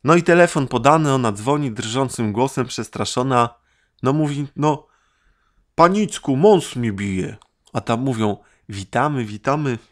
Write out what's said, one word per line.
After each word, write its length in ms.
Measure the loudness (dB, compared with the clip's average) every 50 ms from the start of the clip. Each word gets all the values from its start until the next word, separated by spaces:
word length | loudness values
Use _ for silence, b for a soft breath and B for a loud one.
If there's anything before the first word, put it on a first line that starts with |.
| 4
No 120 | 4 2
i 80 | 4 4
telefon 440 | 4 6 6 6 4 4 -2 -2
podany, 460 | -2 -2 2 4 4 4 4 4 2 0
ona 180 | 2 0 -2
dzwoni 400 | -4 -2 -2 -2 -2 0 -2 -4
drżącym 600 | -6 -8 -8 -6 -4 -4 -4 -4 -4 -4 -4 -2 0
głosem, 320 | 0 -2 -2 -2 -4 -6
przestraszona. 880 | -6 -6 -10 -10 -10 -8 -6 -6 -4 -2 -4 -2 2 2 2 2 0 -2 _ _ _ _ _ _ _ _ _ -2
No 100 | 0 2
mówi: 340 | 2 0 -2 -2 -6 -8 -10 _
"No, 320 | -2 0 0 0 -2 _ _ _ _ _ _ _ _ _ _ _ _ _ _ _ _ _ _ _
panicku, 600 | 4 4 4 4 0 -2 -2 -4 -8 -4 -2 0
mąż 400 | 4 6 6 6 4 2 -4 -6
mnie 160 | -4 -4 -4
bije". 460 | -4 -4 -4 -4 -2 -2 -4 -4 -8 -14 _ _ _ _ _ _ -8
A 80 | -6
tam 200 | -2 -2 -2 -2
mówią: 360 | 0 -2 -2 0 -2 -2 -2 b b b b b b -14
"Witamy, 560 | -12 -12 -12 _ -2 -2 0 0 -2 -4 -6
witamy, 520 | -6 -10 -6 _ -2 -2 -2 -2 -4 -6 -6 _ _